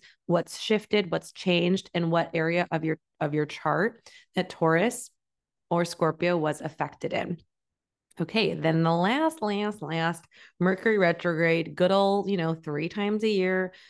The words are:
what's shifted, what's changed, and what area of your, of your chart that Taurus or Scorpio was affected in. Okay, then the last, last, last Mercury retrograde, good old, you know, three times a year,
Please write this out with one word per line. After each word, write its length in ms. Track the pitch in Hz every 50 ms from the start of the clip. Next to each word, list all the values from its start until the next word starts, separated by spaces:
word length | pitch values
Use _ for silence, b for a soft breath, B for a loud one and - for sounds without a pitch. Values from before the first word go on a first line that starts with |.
| B B B B _
what's 340 | - 170 170 165 - - -
shifted, 500 | - - 220 208 214 - - 208 202 170
what's 220 | 165 160 - - -
changed, 580 | - - 180 180 170 170 175 190 190 - - -
and 180 | 175 170 165 165
what 180 | 170 160 - -
area 340 | 165 160 165 170 175 175 -
of 140 | 170 160 160
your, 140 | 160 160 - _ _ _ _
of 160 | 160 151 143
your 120 | 151 151
chart 600 | 147 - - - 156 147 151 185 233 226 - B B B B B B _
that 140 | 185 180 180
Taurus 600 | - - 170 160 160 165 190 240 247 - - - _ _ _ _ _ _ _ _ _ _ _ _
or 160 | 175 170 175
Scorpio 520 | 170 - - 175 160 160 160 175 175 180
was 240 | 170 151 151 147 -
affected 520 | - 156 - - 151 143 - - - - -
in. 260 | - - - 175 - - _ _ _ _ _ _ _ _ _ _ _ _ _ _ -
Okay, 340 | 170 - - 220 208 160 165
then 280 | 156 151 160 160 160 165
the 120 | 139 165
last, 480 | 170 180 196 240 294 320 320 320 - 214
last, 400 | 208 202 202 208 208 208 208 160
last 420 | 143 165 165 165 165 170 170 - B B B B B B _
Mercury 360 | 175 185 190 185 - 233 220
retrograde, 800 | 208 185 170 170 170 - 175 165 156 170 165 165 165 165 165 151
good 180 | 151 180 180 196
old, 380 | 196 196 196 196 202 185 190
you 60 | 202
know, 180 | 185 165 165 160
three 340 | 160 165 156 147 147 156 175
times 360 | - 208 202 208 214 214 220
a 40 | 220
year, 460 | 214 190 185 185 185 185 185 180 B B B B